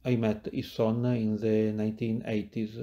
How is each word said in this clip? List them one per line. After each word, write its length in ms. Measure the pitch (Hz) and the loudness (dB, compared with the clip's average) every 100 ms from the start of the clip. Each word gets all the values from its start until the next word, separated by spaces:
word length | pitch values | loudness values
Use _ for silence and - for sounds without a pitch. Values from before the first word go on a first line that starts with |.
| 127 | 2
I 100 | 120 | 2
met 320 | 110 104 - | 2 0 -4
his 220 | - - | -6 -6
son 320 | - 110 117 | 0 2 2
in 320 | 123 123 110 107 | 2 2 0 0
the 340 | 110 107 110 | 2 2 2
nineteen 520 | 107 107 110 117 110 | 0 -2 -2 -2 -2
eighties. 540 | - 110 101 117 107 113 | -2 -4 -4 -6 -6 -8